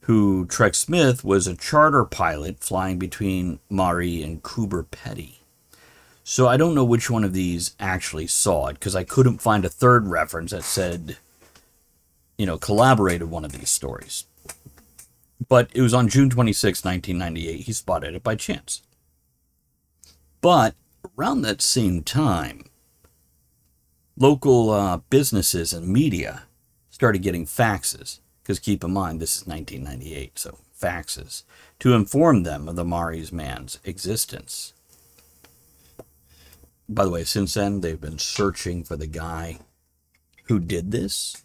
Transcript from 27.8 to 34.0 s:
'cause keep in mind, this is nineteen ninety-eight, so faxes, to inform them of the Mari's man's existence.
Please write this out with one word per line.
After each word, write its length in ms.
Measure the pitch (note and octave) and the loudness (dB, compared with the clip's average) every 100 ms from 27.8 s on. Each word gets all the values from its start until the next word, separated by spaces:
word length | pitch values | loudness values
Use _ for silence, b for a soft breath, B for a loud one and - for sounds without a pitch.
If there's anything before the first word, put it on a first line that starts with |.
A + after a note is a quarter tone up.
| - - - - _ _ | -4 -8 -12 -16 _ _
'cause 160 | - G2 | -6 -4
keep 240 | - F#2+ | -2 -2
in 80 | F2 | -2
mind, 280 | F#2+ F#2 E2 | -4 -4 -6
this 180 | D#2+ - | -6 -6
is 100 | - | -8
nineteen 340 | D#2+ D#2 C#2+ | -12 -12 -12
ninety-eight, 560 | C#2 C2 C#2+ D2+ C2 - | -12 -12 -12 -12 -12 -12
so 220 | - - _ - | -14 -14 _ -8
faxes, 640 | F#2 F2 E2 - D#2 - _ b b b | -6 -6 -10 -12 -12 -16 _ b b b
to 140 | B2+ | 2
inform 500 | A#2+ G2 C3+ E3 A#2+ | 4 2 2 4 4
them 240 | E2+ D2 D2+ | 2 -6 -8
of 80 | E2+ | -6
the 80 | |
Mari's 480 | E2+ E2+ E2+ E2 D#2+ | -4 -4 -4 -6 -10
man's 480 | E2+ C#2 B1 C2 - | -10 -10 -10 -12 -14
existence. 880 | - F2 | -14 -10